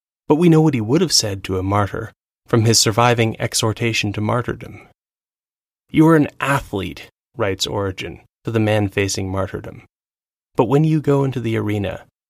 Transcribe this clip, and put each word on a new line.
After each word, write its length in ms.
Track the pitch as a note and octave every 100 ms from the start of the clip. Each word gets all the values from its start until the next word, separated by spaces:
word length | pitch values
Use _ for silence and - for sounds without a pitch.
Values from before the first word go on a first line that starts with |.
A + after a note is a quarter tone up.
| _ _ -
but 80 | D3+
we 120 | F3
know 140 | D#3
what 140 | D#3 B2+
he 60 |
would 200 | G#2+ D#3
have 100 | F3
said 320 | - G#2+ G2
to 140 | - F#2
a 60 |
martyr 500 | F#2+ G2+ G2+ - A2 _ _ _ -
from 180 | A#2
his 160 | A2+ A2
surviving 560 | A#2 G#2+ A#2+ A#2+ A2+ -
exhortation 720 | A#2 - A2+ G#2 A#2 A2 G#2+
to 80 | G2+
martyrdom. 680 | G#2+ A#2+ - A2 - - - _ _ _ _ _ _ _ _ _ _
"You 180 | D3 D#3
are 80 | D#3+
an 140 | D3 -
athlete," 680 | C3+ C#3 - G2 F#2 - - _ _ -
writes 300 | G#2 F#2+ -
Origen 580 | G#2+ G2 F#2 F2 - _ _
to 80 | -
the 80 | A2+
man 280 | G#2+ G#2+ G2+
facing 420 | - G2 - F#2+
martyrdom. 560 | F#2+ F#2+ - - - - _ _ _ _ _ _ -
"But 100 | A2+
when 180 | C#3+
you 180 | D#3+ D#3
go 220 | C#3+ C#3
into 180 | C#3 B2+
the 160 | A#2 A2
arena, 480 | G#2 G#2 F#2+ - - _